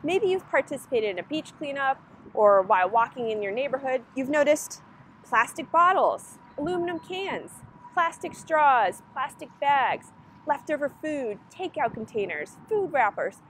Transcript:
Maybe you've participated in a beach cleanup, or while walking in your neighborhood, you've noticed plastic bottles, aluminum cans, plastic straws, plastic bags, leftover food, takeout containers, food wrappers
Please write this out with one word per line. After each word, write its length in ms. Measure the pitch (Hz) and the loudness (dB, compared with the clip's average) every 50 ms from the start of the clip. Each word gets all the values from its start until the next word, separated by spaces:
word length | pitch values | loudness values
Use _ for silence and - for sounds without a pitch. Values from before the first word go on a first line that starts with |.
Maybe 260 | - 294 370 381 415 370 | -2 -2 -2 0 0 0
you've 200 | 370 381 - - | -2 -2 -4 -2
participated 600 | - 285 277 - 294 254 - - 269 233 214 208 | -2 -2 -2 -2 -8 -12 -8 -4 -2 -2 -2 -2
in 80 | 190 180 | -4 -6
a 40 | |
beach 300 | 175 - 294 311 294 - - - | -8 -6 -8 -8 -8 -10 -14 -12
cleanup, 420 | 311 285 277 277 277 269 269 - - - - - - - | -10 -8 -6 -2 -2 -2 -2 -4 -8 -20 -20 -20 -20 -8
or 300 | - 220 214 208 202 196 | 0 4 6 6 6 6
while 260 | 190 190 196 185 185 185 | 6 4 4 4 4 2
walking 420 | 214 226 233 233 - 262 240 226 | 4 2 2 2 -2 -6 -4 -4
in 120 | 220 214 | -4 -4
your 100 | 208 196 | -4 -4
neighborhood, 500 | 196 240 277 277 262 262 277 262 254 262 233 - - | -4 -4 -4 -4 -4 -4 -4 -4 -4 -4 -6 -8 -8
you've 140 | 262 269 254 | -6 -4 -2
noticed 540 | 294 302 285 285 302 302 - - - - - - - - - - - - | 0 2 4 4 2 2 0 -12 -14 -18 -20 -20 -20 -20 -20 -20 -20 -20
plastic 480 | - - - 220 233 233 - - 294 - | -10 0 2 2 2 2 -4 -12 -10 0
bottles, 680 | - 330 349 359 381 349 233 165 - - - - - - - - - | 2 4 4 6 4 4 4 2 2 -2 -8 -16 -20 -20 -20 -16 -10
aluminum 420 | - 294 330 359 359 339 349 349 320 | -6 -4 -4 -2 -2 -2 -4 -6 -8
cans, 520 | - - 370 370 392 370 254 175 - - - - - - - - - - | -10 -10 -8 -8 -6 -6 -6 -8 -10 -12 -18 -20 -20 -20 -20 -20 -20 -6
plastic 420 | - 370 330 330 330 - - 214 196 | -2 -2 -2 -2 -2 -6 -12 -12 -12
straws, 680 | - - - 320 311 302 285 262 240 214 185 190 - - - | -12 -6 0 2 4 6 6 6 4 4 2 -2 -6 -16 -14
plastic 360 | - 277 262 294 - - 311 247 - - | -8 -8 -8 -8 -8 -14 -18 -18 -10 -4
bags, 520 | 294 277 285 277 254 202 156 117 - - - - - - - - - | 0 2 2 4 2 0 -2 -4 -8 -18 -20 -20 -20 -20 -20 -14 -4
leftover 440 | 302 294 285 - - 302 277 294 269 - - | -4 -4 -4 -2 -6 -4 -2 -2 -6 -6 -6
food, 360 | - 311 302 285 262 220 208 - - - - | -6 -6 -4 -4 -4 -6 -8 -10 -14 -20 -12
takeout 380 | - 381 339 - 320 277 226 | -10 -10 -8 -4 -4 -4 -4
containers, 640 | 208 233 220 - - 226 196 175 165 151 151 - - - - - | -4 -6 -12 -8 -4 -4 -4 -4 -4 -8 -8 -10 -12 -20 -6 -2
food 240 | 440 415 392 302 | -2 -2 -2 0
wrappers 440 | 302 269 233 202 - - 147 180 - - _ | 2 2 2 2 0 -2 -6 -6 -6 -10 _